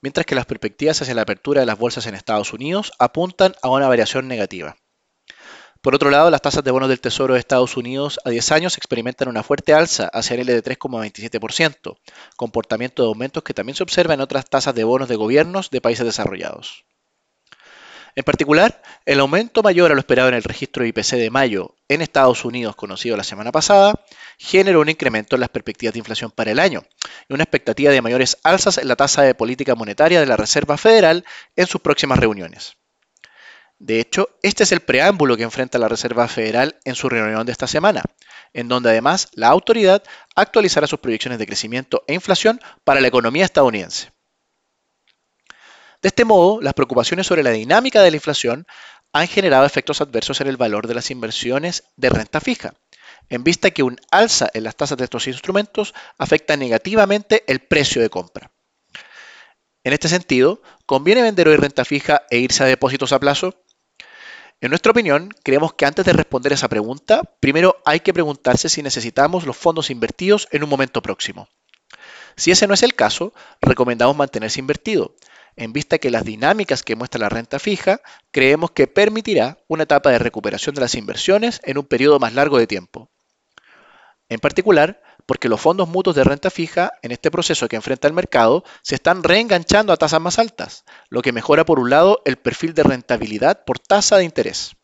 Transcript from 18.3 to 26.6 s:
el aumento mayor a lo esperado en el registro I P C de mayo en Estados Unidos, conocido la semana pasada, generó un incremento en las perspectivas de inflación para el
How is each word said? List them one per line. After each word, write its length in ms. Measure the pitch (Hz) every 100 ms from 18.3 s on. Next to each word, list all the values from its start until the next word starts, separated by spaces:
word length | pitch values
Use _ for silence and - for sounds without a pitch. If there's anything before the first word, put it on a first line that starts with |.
| 143 143 151 214 - - - -
el 120 | 139
aumento 420 | 139 165 233 -
mayor 280 | 208 175 175
a 40 |
lo 60 | 147
esperado 280 | - 127 127
en 60 |
el 80 | 123
registro 420 | 104 110 139 -
I 80 | 117
P 100 | 110
C 140 | 101 127
de 140 | 113
mayo 440 | 123 135 101 90 _ _
en 140 | 147
Estados 420 | 160 143 131 120
Unidos, 320 | 120 120 117 98
conocido 400 | 101 92 120 107
la 80 |
semana 260 | 101 101 110
pasada, 540 | 151 156 202 196 208 _ - - _
generó 460 | - 185 190 170
un 80 | 151
incremento 440 | 160 139 113 104
en 60 | 127
las 80 | 120
perspectivas 460 | 117 107 104 113
de 60 | 113
inflación 300 | 107 110 113
para 200 | - 110
el 100 | 113